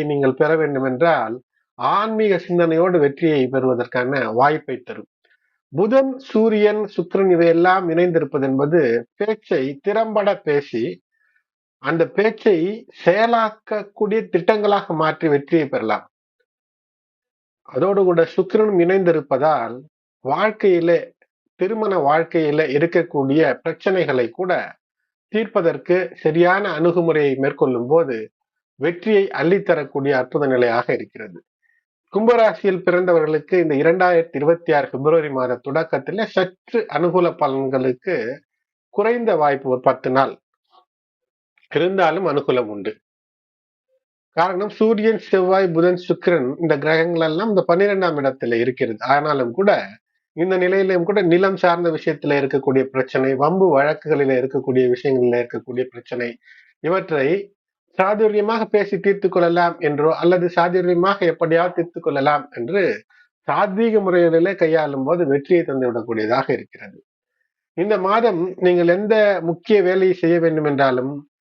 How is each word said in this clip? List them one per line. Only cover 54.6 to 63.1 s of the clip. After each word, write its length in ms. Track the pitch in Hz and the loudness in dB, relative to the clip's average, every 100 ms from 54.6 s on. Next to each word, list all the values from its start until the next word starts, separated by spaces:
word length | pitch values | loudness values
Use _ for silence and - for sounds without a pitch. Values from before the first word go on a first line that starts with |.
| 135 127 127 | -2 2 2
விஷயங்கள்ல 540 | 123 147 131 123 120 | 0 0 0 2 0
இருக்கக்கூடிய 440 | 120 113 120 123 | -2 -8 -10 -8
பிரச்சனை, 440 | 127 120 - 123 120 117 _ - _ _ | -8 -10 -12 -10 -8 -12 _ -20 _ _
இவற்றை 500 | 156 185 180 151 135 196 202 _ _ _ _ - | -4 -4 -2 -2 0 -2 -6 _ _ _ _ -2
சாதுரியமாக 640 | 190 214 220 208 208 226 | 0 2 0 0 -2 -2
பேசி 340 | 214 208 202 190 | 0 -2 0 -2
தீர்த்து 300 | 196 196 185 | -2 0 0
கொள்ளலாம் 480 | 180 170 170 175 170 | 0 2 2 0 0
என்றோ 340 | 151 143 156 156 | -4 0 0 0
அல்லது 320 | 170 180 175 175 | 2 2 0 0
சாதுரியமாக 640 | 175 185 180 175 185 196 175 | 0 0 0 2 2 0 0
எப்படியாவது 480 | 160 165 165 180 | -2 0 0 0
தீர்த்து 260 | 175 170 - | -2 -6 -6
கொள்ளலாம் 440 | 156 143 143 147 - | -4 -2 0 0 -4
என்று 320 | - 117 196 165 104 - | -10 -4 -2 -2 -4 -10